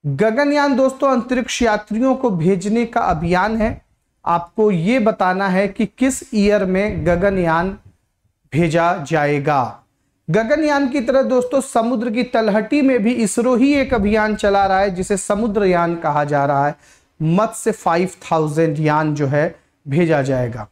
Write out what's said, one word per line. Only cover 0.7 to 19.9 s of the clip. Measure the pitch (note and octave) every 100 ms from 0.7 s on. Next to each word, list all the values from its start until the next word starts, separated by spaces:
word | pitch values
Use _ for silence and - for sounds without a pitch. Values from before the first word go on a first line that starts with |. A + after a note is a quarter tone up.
दोस्तों | B3 C4 C4 C#4
अंतरिक्ष | C4+ - B3+ B3 -
यात्रियों | A#3 G#3+ - G#3+ C4
को | C4 B3+
भेजने | F3+ E3 G3 G3+ A3+
का | A#3 A#3+
अभियान | - E3 E3+ F3+ G#3 A3+
है। | A3 C4 _ _ _ _
आपको | - E3+ F3 - G#3+
ये | F3+ F3 B3+
बताना | G#3+ G#3 F#3 F#3 G3
है | F#3 G3+
कि | -
किस | G#3 _ C4 C4 -
ईयर | G#3+ G3+ G#3
में | F#3 F#3 G#3 F3+
गगनयान | D#3 F3 G3+ F#3+ E3+ E3 F#3 G3+ - _ _ _ _ _ _
भेजा | C3+ E3+ E3 E3+ F#3+ C#3
जाएगा। | D#3 D3 D3 C#3+ C#3+ A2+ - _ _ _ _ -
गगनयान | F#3 A3+ D4+ D4+ C#4+ C#4
की | C#4
तरह | A#3+ C4
दोस्तों | A3 B3+ B3 C#4
समुद्र | C4 A#3+ A3+ B3 B3
की | A3+
तलहटी | B3 A#3 A3 G#3 G#3 D4
में | C4+ B3
भी | G#3
इसरो | A#3+ G#3+ - A#3+
ही | A#3+ C#4
एक | C#4+ C4+
अभियान | A#3+ G3+ G#3+ G#3+
चला | G#3 G#3 G3
रहा | G3 F#3+
है, | G3+
जिसे | F3+ F#3+ G3
समुद्रयान | - G3+ A#3 G#3 G3 F3 E3+
कहा | E3+ D#3+ D3
जा | C#3+ D3
रहा | C#3 C#3 C#3+
है। | - _ _ _ _
मत्स्य | D#3 F3 A3 - A3+
फ़ाइव | F#3+ F3+ E3+ F#3 - -
थाउजेंड | E3 D#3 D3 E3 D3
यान | D3+ D3+ D#3
जो | D3 C#3
है | D3 D#3+ - _ _
भेजा | C#3+